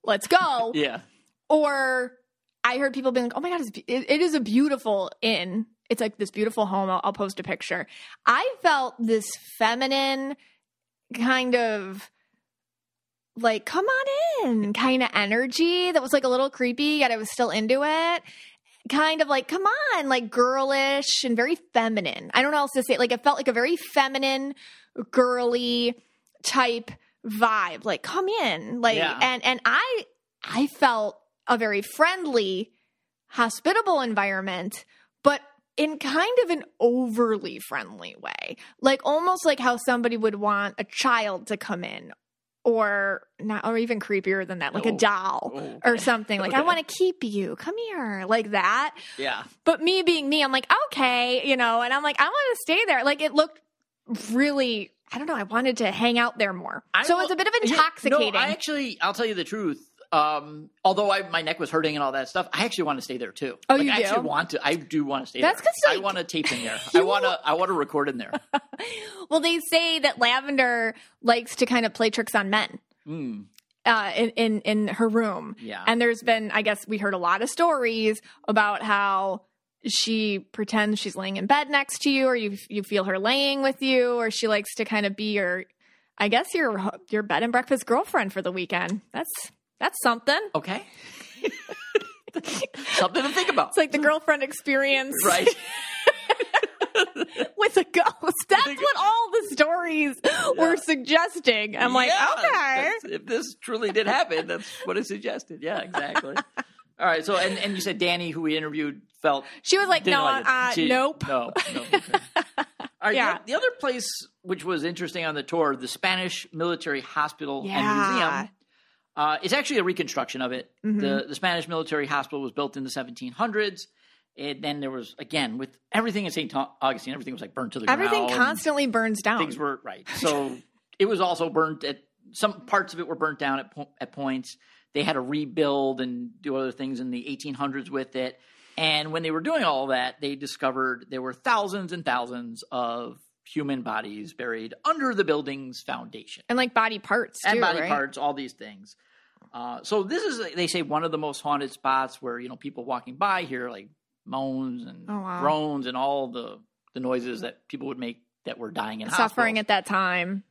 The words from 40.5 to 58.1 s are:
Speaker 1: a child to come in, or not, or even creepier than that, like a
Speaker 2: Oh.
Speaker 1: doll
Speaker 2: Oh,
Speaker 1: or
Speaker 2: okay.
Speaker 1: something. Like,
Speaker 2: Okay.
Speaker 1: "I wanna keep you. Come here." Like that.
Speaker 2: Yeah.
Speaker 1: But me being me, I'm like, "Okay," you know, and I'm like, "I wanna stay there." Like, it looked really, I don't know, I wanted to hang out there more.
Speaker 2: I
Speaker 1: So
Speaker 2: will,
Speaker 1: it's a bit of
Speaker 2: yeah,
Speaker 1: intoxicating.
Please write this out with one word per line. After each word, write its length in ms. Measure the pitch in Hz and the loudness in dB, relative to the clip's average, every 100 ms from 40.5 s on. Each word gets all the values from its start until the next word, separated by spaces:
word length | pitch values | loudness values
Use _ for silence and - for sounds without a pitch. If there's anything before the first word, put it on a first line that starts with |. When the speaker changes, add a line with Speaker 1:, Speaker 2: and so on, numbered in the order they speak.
| 202 202 - | 0 -2 -6
Speaker 1:
a 80 | 202 | -8
child 640 | - 269 233 214 185 - | 0 2 2 0 -4 -6
to 100 | 208 | -8
come 260 | - 180 | -4 -6
in, 300 | 175 - 87 - _ _ _ _ | -6 -12 -16 -20 _ _ _ _
or 580 | - 226 208 202 196 196 _ _ | 0 2 2 2 0 -2 _ _
not, 240 | 214 214 - | -6 -4 -2
or 100 | 226 | -2
even 220 | 233 226 | 0 -4
creepier 480 | - 202 185 190 185 | -2 -2 0 -2 -2
than 120 | 180 | -4
that, 140 | 143 | -4
like 120 | 165 226 | -2 -2
a 60 | |
Speaker 2:
Oh. 40 | 214 | 2
Speaker 1:
doll 540 | 214 202 190 - - | 2 2 -2 -4 -6
Speaker 2:
Oh, 260 | 131 139 117 | -8 -10 0
Speaker 1:
or 80 | - | 2
Speaker 2:
okay. 80 | 233 | 2
Speaker 1:
something. 380 | - 233 214 202 | 2 0 0 -2
Like, 120 | 190 | 2
Speaker 2:
Okay. 80 | 262 | 2
Speaker 1:
"I 40 | |
wanna 180 | 320 339 | 2 0
keep 400 | 320 - 370 359 | -2 0 0 0
you. 320 | 233 202 190 - | -4 -2 -4 -6
Come 200 | - 427 466 | -8 -6 -6
here." 340 | 381 233 196 190 | -6 -6 -6 0
Like 240 | 226 214 | 0 2
that. 440 | 202 180 226 294 - - - | 2 2 2 0 -6 -18 -6
Speaker 2:
Yeah. 260 | 135 104 - _ - | -4 -4 -8 _ 2
Speaker 1:
But 160 | 330 | 2
me 180 | 330 381 | 2 2
being 260 | 339 330 277 | 4 2 2
me, 120 | 302 | 2
I'm 80 | 277 | 2
like, 120 | 262 - 415 571 | 0 4 2 2
"Okay," 580 | - 262 247 247 254 277 | 2 2 4 2 0 2
you 100 | 262 | 4
know, 240 | 240 226 | 4 2
and 120 | 240 | 2
I'm 80 | 269 | 0
like, 180 | 294 285 | 0 2
"I 40 | |
wanna 320 | 302 523 554 466 | 2 2 0 0
stay 220 | - 349 440 | 0 2 4
there." 180 | 269 | 4
Like, 180 | 269 285 | 2 2
it 120 | 302 294 | 2 4
looked 240 | 320 - _ _ _ _ - 233 208 | 4 2 _ _ _ _ -10 -10 -2
really, 600 | 233 285 277 254 220 196 _ _ | 2 2 2 0 0 -6 _ _
I 60 | 240 | -8
don't 100 | 302 | -4
know, 80 | 285 | -4
I 80 | |
wanted 340 | 196 226 262 233 | -2 0 0 2
to 140 | 214 | 0
hang 260 | 202 240 240 | 2 2 4
out 200 | 240 - | 2 2
there 140 | 202 | -2
more. 300 | 180 175 - _ | -2 -8 -10 _
Speaker 2:
I 100 | 185 | 2
Speaker 1:
So 120 | 277 349 | 4 4
Speaker 2:
will, 60 | |
Speaker 1:
it's 80 | 359 | 4
a 40 | 349 | 2
bit 120 | 403 | 2
of 60 | 466 | 2
Speaker 2:
yeah, 60 | 240 | 2
Speaker 1:
intoxicating. 600 | 311 311 - 285 | 4 4 2 2